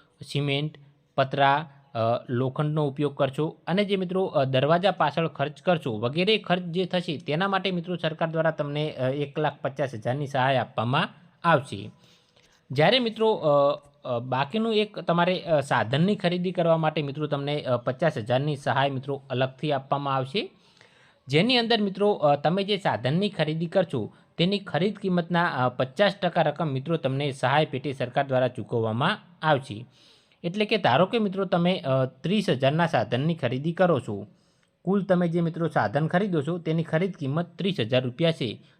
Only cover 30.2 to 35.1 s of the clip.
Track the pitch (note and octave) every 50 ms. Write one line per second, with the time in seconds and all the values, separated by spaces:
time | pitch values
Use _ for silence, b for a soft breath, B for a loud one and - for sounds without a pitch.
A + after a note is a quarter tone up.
30.2 | b b b b - E3+ F#3 G#3+ G#3 G#3 A#3 G3 - B2 A#2+ D3 F#3 F#3+ B3 A3+
31.2 | G#3+ F#3+ F#3+ G3 G3 F#3 F#3 F3 E3+ F3+ F#3 - - C3+ C3 C3+ C3 C3 - -
32.2 | - D#3+ G#3 G#3+ G3+ F#3 D3 B2+ C3 C3+ D3+ E3 E3+ D#3 - B2+ G#2 - B2 B2
33.2 | C#3+ E3 E3 - C#3 A#2 B2+ B2+ D3 E3+ E3 F#3 F#3 F3 D#3+ A#2+ - A#2+ G#2 G2
34.2 | G#2 - b b b b b b b b _ _ - F3 G3 G3+ F3+ -